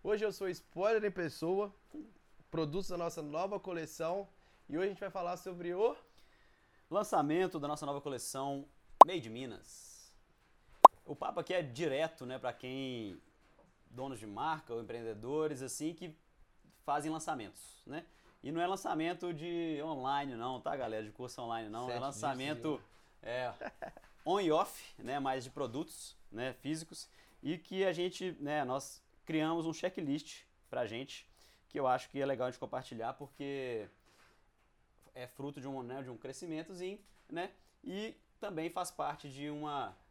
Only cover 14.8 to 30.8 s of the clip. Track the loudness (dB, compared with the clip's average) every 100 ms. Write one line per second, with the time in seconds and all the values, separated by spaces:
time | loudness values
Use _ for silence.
14.8 | -4 -6 -6 -6 -2 2 2 0 -6 -2
15.8 | -4 -4 -10 -12 _ -20 -20 -20 -20 -10
16.8 | 0 0 0 -2 -2 -4 -6 -12 -20 -18
17.8 | -10 -10 -10 -20 -20 -12 -4 0 0 0
18.8 | 0 0 0 0 -4 -4 -2 0 0 0
19.8 | -2 0 2 2 0 -2 -2 -2 -2 -2
20.8 | -2 -2 -4 -8 -8 -6 -2 -2 -2 -4
21.8 | -2 -2 -2 0 -2 0 -2 0 0 -2
22.8 | -4 -20 -20 -12 -4 0 -2 -4 -10 -8
23.8 | -10 -10 -20 -8 2 4 6 6 4 -2
24.8 | -14 -10 -4 0 2 0 -4 -4 -2 -2
25.8 | -4 -8 -14 -16 -12 -4 -4 -2 -2 -2
26.8 | -4 -12 -14 -18 -20 -8 -4 -4 -2 2
27.8 | 4 4 0 0 -4 -2 0 2 2 0
28.8 | -2 -14 _ -18 0 2 4 2 0 0
29.8 | 0 0 0 0 -2 -14 -18 _ _ -2